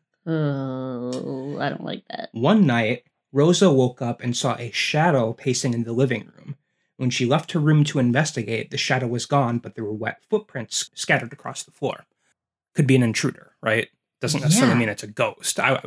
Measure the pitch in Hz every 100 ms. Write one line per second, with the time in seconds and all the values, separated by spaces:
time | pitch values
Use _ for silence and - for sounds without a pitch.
0 | _ _ 170 160 147 135 135 131 131 123
1 | 123 127 - 135 135 143 143 - - -
2 | - - - - 131 220 170 120 110 123
3 | - _ _ 135 151 175 190 135 127 -
4 | 120 117 123 120 135 113 117 - - 151
5 | 170 139 113 120 - 123 135 117 117 117
6 | 135 117 82 - - 147 _ _ _ -
7 | 127 123 123 151 - 170 151 156 147 147
8 | 123 120 156 - 107 113 - - - 131
9 | 120 120 - 143 123 120 117 - 107 107
10 | 110 - - 104 - - - - - -
11 | - 143 117 - - - - - 135 -
12 | - _ _ _ _ _ _ - 135 131
13 | 120 107 143 - - _ 113 110 - _
14 | _ _ 170 147 147 190 254 139 113 101
15 | 104 104 113 - - - 123 135